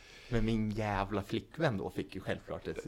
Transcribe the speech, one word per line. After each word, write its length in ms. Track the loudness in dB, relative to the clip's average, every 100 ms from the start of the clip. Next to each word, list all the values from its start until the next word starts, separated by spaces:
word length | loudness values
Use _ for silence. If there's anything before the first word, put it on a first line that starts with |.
| -18 -14 0
Men 140 | 2
min 260 | 4 4 2
jävla 520 | 2 2 2 2 0
flickvän 540 | 0 -2 -4 0 2 2
då 120 | 0
fick 240 | -2 -4
ju 60 | -4
självklart 480 | -4 -4 -4 -6 -4
ett 180 | -4